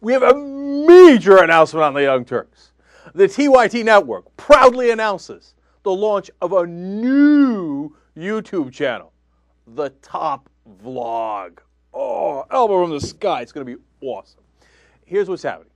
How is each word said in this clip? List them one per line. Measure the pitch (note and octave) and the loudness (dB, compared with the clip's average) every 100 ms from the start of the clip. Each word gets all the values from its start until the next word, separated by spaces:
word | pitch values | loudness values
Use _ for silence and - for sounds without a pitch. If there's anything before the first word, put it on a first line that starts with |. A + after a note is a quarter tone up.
| G#3+ | -2
We | |
have | C4 | 0
a | A#3+ C4+ | 2 2
major | C#4+ C#4 C#4+ C#4+ D4+ F4+ F4+ B3+ F3 F#3+ | 0 -12 -8 -4 6 10 10 8 6 4
announcement | E3 E3 D#3 D#3 | 6 2 2 0
on | D#3 | -2
the | C#3 | 0
Young | C#3+ C3 | -2 -2
Turks. | B2 A#2+ - _ _ _ _ _ - D#3 | -4 -10 -10 _ _ _ _ _ -20 0
The | G3 | 0
T | - C#4+ | 0 2
Y | C4 A3 | 4 2
T | A#3 | -2
Network | A3 G#3+ D3 A#2 _ _ | 2 2 2 -10 _ _
proudly | - C#4+ C4 B3 B3 | 2 4 4 2 -4
announces | A3+ A3 F#3+ - G#2+ _ _ _ _ | -2 -4 -6 -12 -20 _ _ _ _
the | G3+ | -8
launch | F#3+ G#3+ G3+ - _ | -4 -4 -4 -8 _
of | F3+ | -4
a | F#3 | -4
new | F3 E3+ F#3 G3+ A#3+ C4+ C#4+ D4 C#4 A3 E3+ C#3 D3 _ _ - | -4 -10 -12 -8 -2 2 4 4 2 0 -6 -8 -10 _ _ -16
YouTube | F3 A3 - G3 C3 | -10 -8 -8 -8 -8
channel, | B2+ C#3 A2 E2 _ _ _ _ _ _ | -6 -6 -6 -14 _ _ _ _ _ _
The | A#2 C#3 _ | -10 -10 _
Top | _ F#3 D#3+ C3 _ _ _ F#2+ | _ -10 -8 -10 _ _ _ _
Vlog. | G#2+ B2+ A#2 A2+ A2+ G#2 F#2 F2 _ _ _ | -16 -12 -10 -8 -8 -10 -12 _ _ _ _
Oh, | - - - - C#3+ - | -12 -8 -6 -6 -8 -8
elbow | C4 A#3 F#3+ | -2 0 0
from | F3 | -2
the | D3+ | -6
sky. | - - G3+ D3+ | -12 -10 -8 -6
It's | A#2+ | -10
gonna | D3+ | -16
be | C3 A#2+ _ _ | -16 -16 _ _
awesome. | C3+ G#2 - _ _ _ _ _ _ _ | -14 -14 -16 _ _ _ _ _ _ _
Here's | _ F#3 F#3+ | _ -6 -6
what's | F#3 | -6
happening. | C#3+ F2+ D#2+ | -10 -12 _